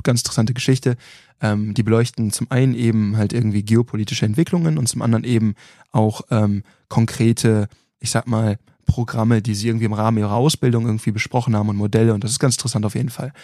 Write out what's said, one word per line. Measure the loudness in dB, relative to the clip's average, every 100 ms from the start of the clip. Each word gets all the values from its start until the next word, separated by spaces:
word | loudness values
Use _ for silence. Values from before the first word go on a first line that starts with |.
ganz | -2 -2
interessante | -2 0 0
Geschichte. | 0 0 0 0 -4 -6 -20 _ _
Ähm, | -2 -2 -2
die | -2
beleuchten | 2 2 2 -2 -4
zum | -4 -2
einen | 0 2
eben | 2 0 2 0 0
halt | 0
irgendwie | 0 0 -2
geopolitische | 2 2 2 -2 -6 -2
Entwicklungen | -2 0 0 0 0 0
und | -2
zum | -2
anderen | 0 0
eben | 2 0 0 -2 -10 -20 _
auch, | 0 0 -2 -2
ähm, | 0 0 -2 -6 _ _
konkrete, | 0 0 2 2 2 2 2 0 -8 _ _
ich | -6
sag | -4 -2
mal, | -2 0 -2 _ _ -2
Programme, | -2 -4 -2 2 2
die | 0
sie | -2 -2
irgendwie | -2
im | -2
Rahmen | 0 0 0
ihrer | 0
Ausbildung | 2 0 2 0 0 0
irgendwie | -2 -4
besprochen | -4 -4 -2 0
haben | 0 0
und | 0
Modelle. | 0 2 4
Und | 2
das | -2
ist | 0
ganz | 0 0
interessant | -2 -4 -4
auf |
jeden | -2 -4
Fall. | -6 -12 -14